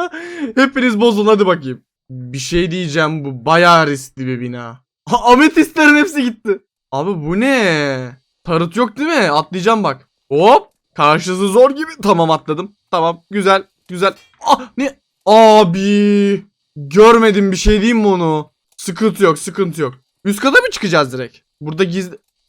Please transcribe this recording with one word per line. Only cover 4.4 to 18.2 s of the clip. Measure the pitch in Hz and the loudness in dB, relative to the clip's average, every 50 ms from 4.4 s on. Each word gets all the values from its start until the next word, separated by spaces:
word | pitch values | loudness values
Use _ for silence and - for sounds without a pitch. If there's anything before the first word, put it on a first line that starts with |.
bina. | 123 123 123 123 120 117 117 127 _ _ _ _ _ - | -8 -10 -12 -12 -14 -16 -18 -20 _ _ _ _ _ -4
Ha, | 208 240 214 | -4 0 2
ametistlerin | 240 247 254 302 311 320 339 311 311 - 320 311 294 294 | 4 4 6 4 4 4 2 0 0 2 2 4 4 4
hepsi | 294 294 359 294 294 254 | 4 2 0 -2 -4 -4
gitti. | 247 226 - - 220 196 - _ _ _ _ _ _ - | -4 -6 -6 -6 -6 -6 -6 _ _ _ _ _ _ -8
Abi | 135 156 190 202 165 147 | -6 -6 -6 -6 -6 -6
bu | 156 175 202 | -6 -4 -2
ne? | 240 277 277 254 214 185 165 151 147 143 135 131 127 123 123 _ _ _ _ _ - | 0 0 0 0 0 0 0 -2 -2 -4 -4 -6 -8 -12 -16 _ _ _ _ _ -8
Tarıt | - 170 160 175 165 170 | -4 -2 -2 -2 -4 -2
yok | 214 247 214 208 | -4 -4 -4 -4
değil | - 285 320 | -6 -6 -4
mi? | 339 285 208 165 | -2 0 0 0
Atlayacağım | 147 151 156 - 175 185 175 214 226 220 196 | 0 -2 -4 -4 -6 -4 -2 0 0 0 0
bak. | 156 131 127 _ _ _ _ _ - 135 | -4 -6 -8 _ _ _ _ _ -4 -2
Hop. | 147 175 214 269 440 403 _ _ _ _ _ _ | 2 4 4 4 4 2 _ _ _ _ _ _
Karşısı | - 151 147 151 160 160 180 185 185 196 202 | -2 0 0 0 0 -2 -4 -6 -4 -4 0
zor | 190 233 254 277 | 2 4 4 4
gibi. | 277 285 320 302 - - 185 | 2 -2 -10 -12 -12 -6 -2
Tamam | 202 196 170 165 160 | 0 0 0 0 0
atladım. | 160 156 - - 156 151 180 208 _ _ _ _ | -2 -2 -4 -6 -8 -8 -8 -12 _ _ _ _
Tamam. | - 175 165 170 170 170 _ - | -4 -2 -2 -2 -4 -6 _ -10
Güzel. | 196 208 185 190 196 196 190 _ _ _ _ - | -6 -2 0 2 2 0 0 _ _ _ _ -16
Güzel. | 180 175 185 196 180 _ _ _ _ _ | -8 -4 -4 -4 -4 _ _ _ _ _
Ah | - - 285 - 254 226 _ | -2 0 0 0 -2 -6 _
ne? | - 269 262 - _ _ _ _ _ - | -6 -6 -6 -8 _ _ _ _ _ 0
Abi. | 190 214 220 226 220 214 214 214 175 165 196 196 202 208 202 208 208 208 202 202 202 202 196 202 _ _ _ _ _ - | 2 4 6 6 6 6 6 4 2 0 -2 -2 0 2 2 2 2 2 2 2 0 0 -4 -6 _ _ _ _ _ -20
Görmedim, | 147 143 139 143 196 214 226 233 233 220 220 196 202 202 196 190 | -18 -12 -2 4 6 8 8 8 6 4 2 2 2 0 0 -2
bir | |
şey | 170 - 208 214 214 | -2 0 0 0 2
diyeyim | 196 233 240 226 | 2 0 0 2
mi | 214 | 2
onu? | 202 190 180 | 2 0 0